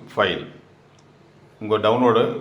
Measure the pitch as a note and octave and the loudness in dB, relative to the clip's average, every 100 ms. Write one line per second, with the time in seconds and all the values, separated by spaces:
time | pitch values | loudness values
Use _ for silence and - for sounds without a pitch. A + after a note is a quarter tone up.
0 | - - G2 D#2+ - - - _ _ _ | -10 -2 -2 -2 -10 -20 -20 _ _ _
1 | _ _ _ _ _ _ G#2+ G#2+ G#2+ A#2+ | _ _ _ _ _ _ -4 0 2 2
2 | B2 A2 C3+ - | 2 2 0 -4